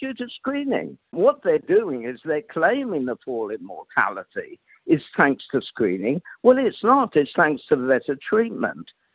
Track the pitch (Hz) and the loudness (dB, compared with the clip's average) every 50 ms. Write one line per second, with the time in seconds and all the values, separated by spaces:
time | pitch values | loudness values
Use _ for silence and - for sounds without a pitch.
0 | 262 269 254 - 247 233 - - - 262 277 285 285 277 240 - 156 143 - - | -10 -8 -8 -8 -10 -12 -12 -10 -6 -6 -4 -4 -2 -2 -2 -4 -4 -6 -12 -16
1 | _ _ - 165 190 262 285 277 - 185 156 151 - - 185 208 233 180 135 123 | _ _ -2 2 4 4 4 2 2 0 0 0 2 2 2 2 2 0 -4 -6
2 | 113 120 127 - - 156 151 151 147 - - 160 160 185 240 285 277 240 190 147 | -6 -8 -10 -8 -6 -4 -4 -4 -6 -6 -4 0 0 2 2 0 -2 -4 -4 -4
3 | 127 127 117 - - 135 127 117 110 101 107 107 90 98 92 80 78 _ - 139 | -4 -4 -6 -6 -8 -8 -6 -6 -6 -6 -8 -10 -12 -14 -16 -16 -14 _ -2 0
4 | 104 101 101 95 90 _ - 101 82 65 85 - _ _ _ _ - - - 143 | 0 0 -2 -6 -12 _ -10 -12 -12 -12 -14 -20 _ _ _ _ -2 0 0 0
5 | - - - - 165 139 135 - - - - 127 - - - - 117 95 90 95 | 0 -2 0 2 2 2 2 0 -4 -4 -4 -4 -4 -4 -4 -2 -2 0 0 -2
6 | 95 117 147 180 - - - - - 233 254 262 269 202 - - - 220 262 285 | -2 -2 -4 -4 -6 -12 -6 2 6 6 6 6 4 -2 -2 0 2 2 4 4
7 | 254 190 - 156 143 - - - 170 151 151 - - - 151 135 123 131 131 120 | 2 2 2 2 0 2 2 2 2 2 0 -2 -2 0 0 0 2 2 2 2
8 | - - 139 135 - - 208 214 233 226 202 - - 90 73 76 - - - _ | 0 -2 -6 -6 -4 0 0 0 0 0 -2 -4 -4 -4 -6 -8 -16 -20 -20 _
9 | _ _ | _ _